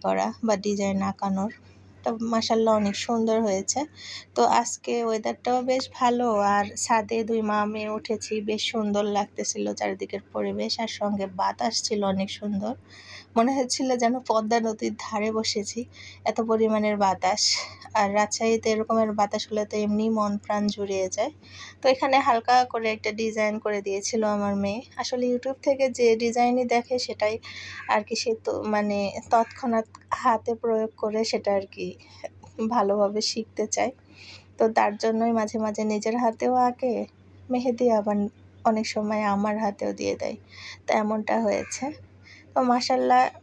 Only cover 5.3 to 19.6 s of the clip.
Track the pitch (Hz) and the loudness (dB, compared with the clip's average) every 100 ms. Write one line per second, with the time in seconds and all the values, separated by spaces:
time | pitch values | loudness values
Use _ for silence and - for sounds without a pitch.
5.3 | 226 247 254 254 254 254 - 247 240 240 | -4 0 0 2 -2 -2 0 2 2 2
6.3 | 208 202 202 202 - - 226 208 226 226 | 2 4 2 0 -4 0 0 2 -2 0
7.3 | 226 214 208 208 214 214 214 - 208 - | -2 0 0 0 -2 -6 -6 -4 -6 -4
8.3 | 214 208 214 - 226 208 202 208 202 202 | -6 -4 -4 -2 -2 0 0 0 0 -2
9.3 | - 208 208 208 208 208 190 196 196 - | -4 -6 -4 -4 -2 -4 -4 -6 -8 -8
10.3 | 220 202 202 220 - 220 - 208 202 190 | -4 -4 -2 -4 -4 -6 -4 -2 -2 -4
11.3 | 190 196 202 240 - - 208 196 190 196 | -2 -2 0 -2 -2 -2 -2 0 0 -2
12.3 | - 208 196 208 269 - - - - - | -6 -4 -4 -4 -6 -12 -20 -20 -20 -4
13.3 | 233 240 269 254 - 262 247 233 254 247 | 2 2 2 -2 -2 0 2 2 0 0
14.3 | 220 214 233 226 220 226 214 - 220 214 | 0 2 2 0 -2 -4 -6 -6 -2 -2
15.3 | 220 220 220 202 226 247 - - - - | -2 -2 -4 -4 -8 -10 -14 -20 -6 -4
16.3 | 220 226 220 220 214 214 202 196 185 185 | -2 0 2 4 2 2 2 2 2 0
17.3 | 208 - - - - - 214 202 202 208 | 0 0 -2 -6 -14 -4 0 2 2 0
18.3 | - 226 226 226 214 220 226 220 214 208 | 0 2 2 2 0 2 2 2 2 0
19.3 | 214 - 214 | 0 -4 -4